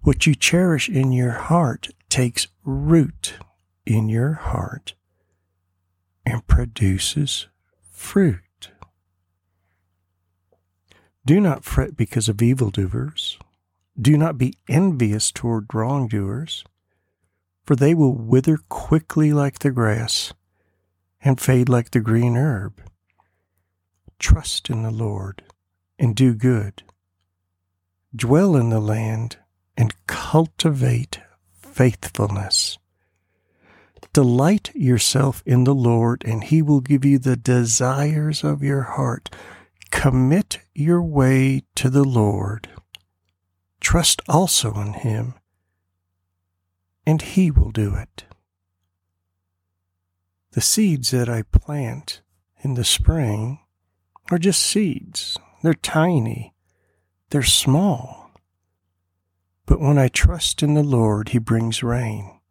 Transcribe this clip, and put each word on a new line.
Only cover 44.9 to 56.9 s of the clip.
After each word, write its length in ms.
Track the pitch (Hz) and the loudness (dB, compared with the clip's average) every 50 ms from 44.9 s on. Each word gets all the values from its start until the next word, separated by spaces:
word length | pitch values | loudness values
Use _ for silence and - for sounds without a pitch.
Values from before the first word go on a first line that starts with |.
| 104 | -8
him, 400 | - - 117 107 110 117 123 123 _ _ _ _ _ _ _ _ _ _ _ _ _ _ _ _ _ _ _ _ _ _ _ _ _ _ _ _ _ _ _ _ _ _ | -6 -6 -4 -4 -4 -6 -8 -10 _ _ _ _ _ _ _ _ _ _ _ _ _ _ _ _ _ _ _ _ _ _ _ _ _ _ _ _ _ _ _ _ _ _
and 160 | 151 156 156 | 0 0 0
he 280 | - - - 190 190 165 | -2 -2 0 2 2 4
will 220 | 139 - - - | 4 4 2 2
do 240 | 107 110 104 101 - | 0 -4 -2 -2 -2
it. 300 | - - - _ - - _ - _ _ _ _ _ _ _ _ _ _ _ _ _ _ _ _ _ _ _ _ _ _ _ _ _ _ _ _ _ _ _ _ _ _ _ _ _ _ _ _ _ _ _ | -6 -8 -10 _ -20 -20 _ -20 _ _ _ _ _ _ _ _ _ _ _ _ _ _ _ _ _ _ _ _ _ _ _ _ _ _ _ _ _ _ _ _ _ _ _ _ _ _ _ _ _ _ _
The 100 | _ 120 | _ -4
seeds 480 | - - - 220 220 196 165 135 123 - | -2 0 0 2 2 0 0 0 -2 -2
that 180 | - 127 123 | -2 -2 -2
I 140 | 117 120 113 | -2 -4 -6
plant 800 | 110 _ - - - - 147 147 135 113 120 139 - - - - _ _ _ _ _ _ _ _ | -6 _ 0 0 0 0 -8 -6 -6 -6 -8 -10 -12 -16 -16 -16 _ _ _ _ _ _ _ _
in 140 | - 143 131 | -6 -6 -4
the 80 | 123 117 | -2 -2
spring 760 | - - - - - 156 165 143 110 104 107 110 120 135 - _ _ _ _ _ _ _ _ _ _ _ _ _ - | -2 0 2 4 2 4 4 2 -2 -2 -4 -4 -8 -8 -12 _ _ _ _ _ _ _ _ _ _ _ _ _ -4
are 80 | 175 | -2
just 240 | 175 165 202 190 - | 0 0 0 0 0
seeds. 800 | - - - 202 214 180 - - - 90 - - - - - - - _ _ _ - | -2 -2 0 0 0 -2 -4 -6 -10 -10 -12 -10 -10 -10 -12 -12 -14 _ _ _ 0
They're 100 | 165 156 | 0 0
tiny. 800 | - - - - 156 156 180 180 143 110 113 113 120 113 - _ _ _ _ _ _ _ _ | 0 -4 -4 0 0 2 2 2 0 0 -2 -6 -8 -10 -14 _ _ _ _ _ _ _ _